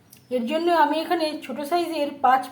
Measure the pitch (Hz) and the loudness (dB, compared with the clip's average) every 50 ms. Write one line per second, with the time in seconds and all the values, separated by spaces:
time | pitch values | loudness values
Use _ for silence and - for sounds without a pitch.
0 | _ _ - - _ _ 247 254 233 226 302 320 339 349 349 320 302 285 302 320 | _ _ -20 -20 _ _ -4 -4 -2 -2 -2 0 2 2 4 4 4 4 2 -2
1 | 320 - 349 339 320 311 294 302 - - 247 294 294 285 339 349 339 330 330 311 | -2 -2 0 0 0 -2 -4 -6 -10 -10 -10 -8 -4 -2 0 0 0 -2 -2 -4
2 | 285 277 - - - 247 254 269 262 - | -4 -4 -2 0 4 4 4 4 0 -4